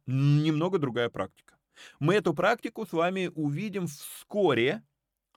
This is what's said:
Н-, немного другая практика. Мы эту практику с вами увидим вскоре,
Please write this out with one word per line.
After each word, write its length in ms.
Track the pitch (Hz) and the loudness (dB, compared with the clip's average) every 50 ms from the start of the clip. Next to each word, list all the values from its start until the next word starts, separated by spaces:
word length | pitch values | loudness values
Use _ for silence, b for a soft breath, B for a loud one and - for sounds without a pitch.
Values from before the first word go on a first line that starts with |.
| - | -8
Н-, 360 | 123 127 135 139 143 147 147 151 | -4 -2 2 4 4 4 4 4
немного 360 | 160 156 147 165 185 190 180 | 2 0 0 0 0 0 0
другая 300 | 127 123 110 120 120 117 | 0 0 0 0 -2 -2
практика. 460 | - - - - _ _ _ - _ _ _ _ B B B B B B | -2 -4 -6 -8 _ _ _ -20 _ _ _ _ B B B B B B
Мы 160 | 135 160 196 | 0 2 2
эту 200 | 208 - 180 165 | 2 2 0 0
практику 520 | 156 175 202 240 233 - 240 - - 220 | 2 2 2 2 0 -4 -10 -8 -8 -10
с 60 | - - | -6 -2
вами 380 | 160 165 180 190 190 185 - - | 0 0 0 0 -2 -4 -6 -4
увидим 540 | 156 151 143 143 147 208 220 185 196 175 156 | -4 -4 -4 -2 -4 -6 -6 -6 -6 -6 -6
вскоре, 960 | 143 - - - - - - - - 208 196 160 131 113 117 139 196 220 - _ _ _ _ _ _ _ _ _ _ | -8 -10 -16 -18 -18 -18 -18 -8 -2 0 2 2 4 4 2 2 0 -2 -8 _ _ _ _ _ _ _ _ _ _